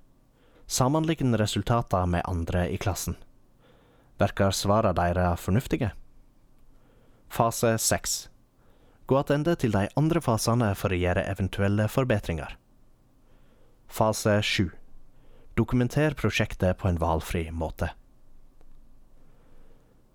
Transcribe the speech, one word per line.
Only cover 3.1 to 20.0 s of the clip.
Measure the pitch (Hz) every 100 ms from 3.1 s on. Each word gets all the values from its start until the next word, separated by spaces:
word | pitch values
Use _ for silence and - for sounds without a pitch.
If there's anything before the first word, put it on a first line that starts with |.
| 82 - - _ _ _ - _ _ _ -
Virker | 101 - 98 95
svarene | 98 104 110 87
deres | 87 90 90 85
fornuftige? | - 95 - 160 104 - - - - _ _ - - - - - - - -
Fase | - 117 - 117 113
seks. | - 92 - - - - _ _ _ - - _ -
Gå | 131
attende | 139 147 151 170
til | 123
de | 101 101 -
andre | 156 165
fasene | - 110 - 120 110 95
for | 98
å | 92
gjøre | 87 90 -
eventuelle | 95 95 - 101 104 107
forbedringer. | - 127 104 - 80 65 - _ _ - _ _ _ _ - - _ - - -
Fase | - 110 104 110 104 101
sju. | - 87 - - - - - - - - -
Dokumenter | 113 123 123 - 151
prosjektet | 131 107 - 107 - 92 90
på | 98
en | 85
valfri | 82 82 - 87 80
måte. | 82 78 - 82 - - - - - - - - - - - - - - - - - - - _ _